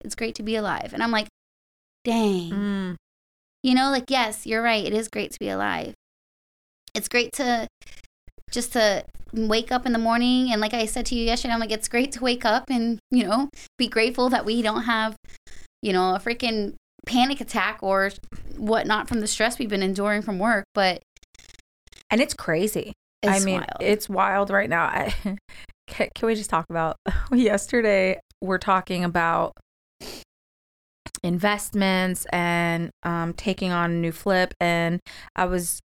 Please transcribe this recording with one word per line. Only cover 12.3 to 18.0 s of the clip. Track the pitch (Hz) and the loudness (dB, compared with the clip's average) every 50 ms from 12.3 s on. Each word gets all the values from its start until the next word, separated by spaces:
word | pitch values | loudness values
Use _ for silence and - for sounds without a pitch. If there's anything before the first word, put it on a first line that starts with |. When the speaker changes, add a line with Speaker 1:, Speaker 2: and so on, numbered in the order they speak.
| 247 247 - | 0 2 2
Speaker 1:
up | 226 214 254 247 - | 2 2 2 2 0
and, | 269 240 226 233 233 214 - - | -2 0 0 0 -2 -4 -2 0
you | 254 247 214 | 2 2 4
know, | 185 208 240 277 277 - - - - _ - | 4 2 0 0 -2 -4 -10 -20 -12 _ -4
be | 254 220 | -2 0
grateful | - 226 220 247 247 - 247 254 | 2 2 2 2 2 2 2 2
that | 247 220 - | 2 2 2
we | 208 226 233 226 | 2 0 2 2
don't | 214 214 240 220 | 0 0 0 0
have, | 240 233 220 220 220 208 - - - - - _ - - - - - _ _ | 0 0 0 0 -2 -4 -8 -16 -20 -20 -20 _ -18 -16 -16 -16 -16 _ _
you | - 214 185 | -4 0 2
know, | 185 185 185 185 | 2 2 2 2
a | 190 | 0
freaking | - 233 233 233 - 233 220 214 208 202 - - _ _ _ _ - | -2 -4 -4 -2 -2 -2 0 -2 -2 -4 -6 -12 _ _ _ _ -6
panic | - 233 254 247 269 285 269 | 0 2 4 4 2 2 -2
attack | 226 - - 220 185 202 220 - - | -6 -4 -2 -2 0 -2 -2 -2 0
or | 196 190 190 | 0 2 2